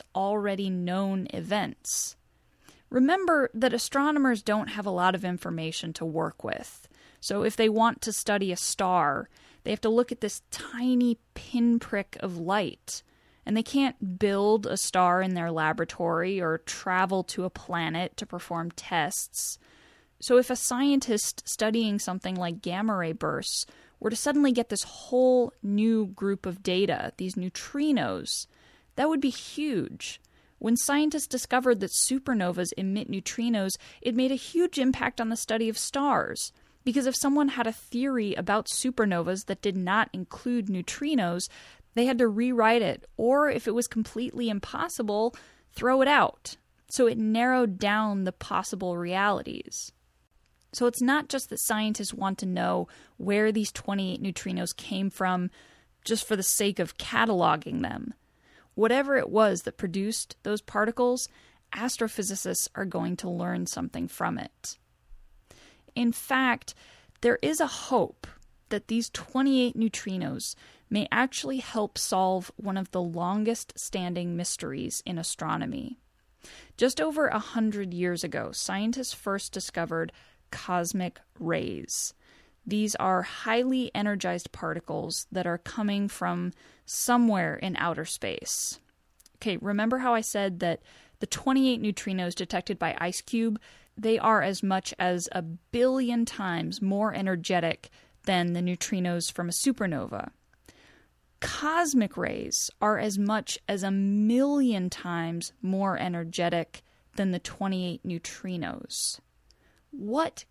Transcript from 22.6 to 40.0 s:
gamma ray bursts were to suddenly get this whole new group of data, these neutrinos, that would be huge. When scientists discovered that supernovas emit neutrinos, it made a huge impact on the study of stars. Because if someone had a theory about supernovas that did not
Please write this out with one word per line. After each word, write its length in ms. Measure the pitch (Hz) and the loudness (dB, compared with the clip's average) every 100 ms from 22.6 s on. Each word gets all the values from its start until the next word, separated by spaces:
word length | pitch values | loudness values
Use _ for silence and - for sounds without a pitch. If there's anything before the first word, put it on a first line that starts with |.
gamma 340 | 180 180 220 196 | -6 -2 0 0
ray 180 | 165 | -2
bursts 520 | 160 156 - - - - - - _ | -2 -2 -2 -4 -6 -6 -12 -20 _
were 100 | - | -4
to 60 | 226 | 0
suddenly 360 | 294 294 285 | 2 4 4
get 180 | 240 226 | 4 0
this 140 | 202 | -4
whole 680 | - - - 254 254 254 233 - | -6 -12 0 4 6 6 4 -2
new 440 | 202 202 220 226 202 | 0 2 4 4 0
group 380 | 190 196 196 190 | -2 -2 -2 -4
of 160 | 180 | -4
data, 520 | 196 185 196 - - - | 0 2 2 0 -4 -6
these 180 | 185 190 | -6 -4
neutrinos, 1120 | 180 - - 285 302 254 123 92 - - - _ - _ _ - | -6 -8 -8 0 2 2 2 -2 -4 -6 -8 _ -20 _ _ 0
that 140 | 294 | 2
would 120 | 311 | 2
be 80 | 277 | 0
huge. 880 | - - - 302 214 - - - - _ _ _ _ | -2 -10 -4 -2 -2 -4 -8 -12 -12 _ _ _ _
When 180 | 214 240 | 0 2
scientists 480 | - 285 302 302 - | 4 4 4 0 -2
discovered 540 | 247 - 247 254 220 | -4 0 2 4 4
that 120 | 190 | 2
supernovas 840 | - - 262 269 233 180 175 170 - | 0 0 0 0 0 0 0 -2 -2
emit 320 | 190 202 - | -2 -2 -2
neutrinos, 640 | 190 - - 233 220 190 - - - | -6 -6 -2 0 2 0 -4 -12 -4
it 140 | - 233 | -2 2
made 160 | 262 | 2
a 40 | 262 | 0
huge 420 | - 339 349 294 | -2 2 2 4
impact 420 | 262 262 - - | 2 2 0 -2
on 100 | 226 | -4
the 60 | 233 | -4
study 340 | - 226 226 | -2 0 0
of 80 | 220 | -2
stars. 720 | - 277 285 - - - - _ _ _ | -4 0 2 2 0 -4 -8 _ _ _
Because 240 | - 247 254 | 0 2 2
if 80 | 262 | 2
someone 340 | 277 285 285 | 2 4 4
had 160 | 269 226 | 2 -2
a 60 | |
theory 640 | 226 - 240 269 254 208 - | -4 -6 -2 0 2 0 -2
about 320 | 175 208 - | 0 0 0
supernovas 800 | - 254 247 208 175 170 190 - | -2 -2 2 2 2 0 -4 -4
that 160 | 190 | -2
did 120 | 202 190 | -2 0
not 340 | 180 208 | 0 2